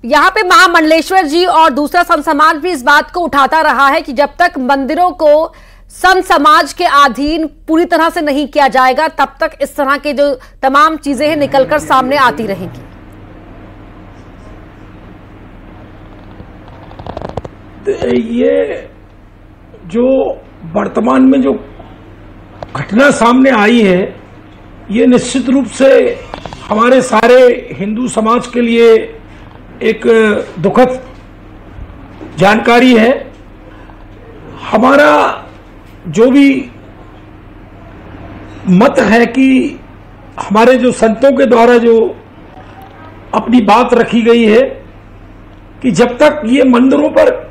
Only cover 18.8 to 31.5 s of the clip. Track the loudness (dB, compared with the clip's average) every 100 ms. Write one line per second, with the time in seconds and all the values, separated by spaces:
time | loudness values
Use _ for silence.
18.8 | -14 -20 -20 -20 -20 -20 -20 -20 -20 -20
19.8 | -8 -2 0 0 -2 -8 -14 -20 -8 -6
20.8 | -4 -4 -2 2 2 2 0 -4 -8 -20
21.8 | -20 -20 -20 -20 -20 -20 -20 -20 -16 -12
22.8 | -4 2 2 2 2 4 2 2 2 2
23.8 | 2 0 -2 -10 -20 -20 -20 -20 -20 -20
24.8 | -8 0 2 2 0 -6 -2 -2 -2 0
25.8 | 2 4 2 -4 -14 -16 -16 -18 -6 -2
26.8 | 2 2 2 0 4 4 4 2 -6 -10
27.8 | -8 -6 -6 -4 -2 -2 -2 -4 -2 2
28.8 | 4 4 0 -14 -20 -20 -20 -20 -20 -6
29.8 | -6 -4 0 2 2 -2 -6 -6 -4 0
30.8 | 0 -2 -14 -20 -20 -20 -20